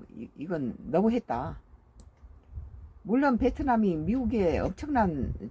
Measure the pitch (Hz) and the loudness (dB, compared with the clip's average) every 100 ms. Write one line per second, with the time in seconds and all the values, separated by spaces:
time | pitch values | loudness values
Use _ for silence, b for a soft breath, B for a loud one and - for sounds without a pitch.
0 | - - - - 156 165 123 - - 156 | -16 -14 -14 -12 -6 -4 -4 -6 0 2
1 | 220 240 - 117 156 147 - - _ - | 4 2 -2 -4 -4 -10 -16 -20 _ -20
2 | - - - - - - - - - - | -20 -20 -20 -20 -18 -16 -14 -16 -20 -14
3 | 180 247 285 233 240 - 285 226 208 160 | 0 2 4 4 2 0 2 2 2 2
4 | 160 262 226 233 175 120 123 - 302 269 | 0 0 0 2 2 2 0 -4 -2 2
5 | 196 147 113 - 113 | 2 0 -4 -4 -10